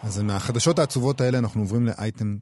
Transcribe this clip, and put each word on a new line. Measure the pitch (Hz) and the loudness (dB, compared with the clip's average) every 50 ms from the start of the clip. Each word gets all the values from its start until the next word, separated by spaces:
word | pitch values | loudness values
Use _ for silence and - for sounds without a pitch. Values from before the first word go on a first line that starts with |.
| - | -6
אז | 110 98 101 | -4 -2 -2
מהחדשות | 104 104 101 98 - - 117 117 - 165 170 175 | 0 0 0 -2 -2 -2 -2 2 2 2 4 4
העצובות | 156 135 - 135 120 135 139 131 | 2 2 0 0 0 0 2 2
האלה | 127 123 127 127 | 2 2 2 2
אנחנו | 117 104 - 110 | 0 0 0 -2
עוברים | 107 92 104 120 120 | -2 0 0 2 2
לאייטם | 117 104 - 104 110 104 - 110 104 101 104 | 0 0 -2 -4 -6 -4 -2 -4 -4 -4 -6